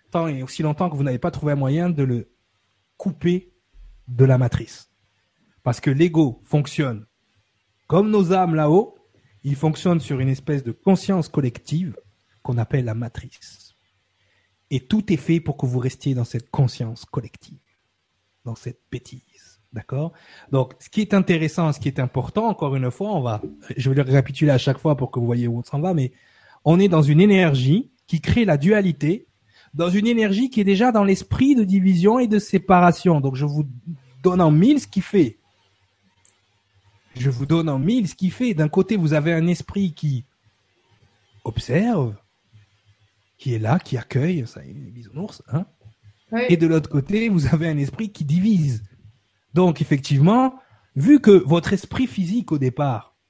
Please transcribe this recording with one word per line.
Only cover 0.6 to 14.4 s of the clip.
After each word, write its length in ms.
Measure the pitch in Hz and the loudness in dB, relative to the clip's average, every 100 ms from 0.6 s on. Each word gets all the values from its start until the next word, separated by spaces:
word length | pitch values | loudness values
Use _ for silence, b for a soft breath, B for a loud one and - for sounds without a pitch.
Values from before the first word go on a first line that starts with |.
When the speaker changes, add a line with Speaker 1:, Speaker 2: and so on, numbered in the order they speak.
Speaker 1:
longtemps 260 | 156 151 180 | -4 -2 -4
que 60 | 147 | -2
vous 80 | |
n'avez 160 | 139 127 | -4 -2
pas 100 | - | -4
trouvé 220 | - 147 | -4 -4
un 40 | 143 | -2
moyen 360 | 131 151 175 | -2 -2 -2
de 100 | 156 | -2
le 300 | 135 120 - _ _ _ _ _ _ _ | -2 -4 -8 _ _ _ _ _ _ _
couper 560 | 196 - 175 180 - _ _ - - - - | -8 -4 -2 -2 -6 _ _ -20 -20 -20 -14
de 160 | 123 131 | 2 4
la 120 | 127 | 4
matrice. 520 | 127 - 113 - - _ _ _ _ _ _ _ | 0 -2 -8 -16 -20 _ _ _ _ _ _ _
Parce 160 | - 120 | -6 -4
que 100 | - | -2
l'ego 500 | 135 175 156 147 - | 2 2 2 0 -2
fonctionne 640 | _ 151 139 - 139 110 107 _ _ _ _ _ _ _ _ | _ -2 -2 -4 -4 -6 -12 _ _ _ _ _ _ _ _
comme 240 | 165 214 | 0 2
nos 220 | 214 175 | 2 2
âmes 200 | 190 180 | 2 2
là-haut, 420 | 156 151 170 233 - _ _ _ _ | 2 2 2 0 -8 _ _ _ _
il 120 | 143 139 | -6 -2
fonctionne 440 | 160 156 185 170 | -2 -2 -2 -2
sur 200 | - 135 | -2 -4
une 100 | 131 | -2
espèce 340 | 135 - 147 | -4 -4 -6
de 80 | 123 | -4
conscience 560 | 113 - 185 - 190 151 | -4 0 0 0 -2 -2
collective 680 | - 131 - - 151 180 - _ _ _ _ | -2 -4 -6 -8 -6 -6 -10 _ _ _ _
qu'on 140 | - 120 | -6 -4
appelle 260 | 117 143 120 | -2 -4 -4
la 80 | |
matrice. 800 | 110 120 - 120 _ - - - _ _ _ _ _ _ _ | -6 -8 -12 -18 _ -20 -20 -20 _ _ _ _ _ _ _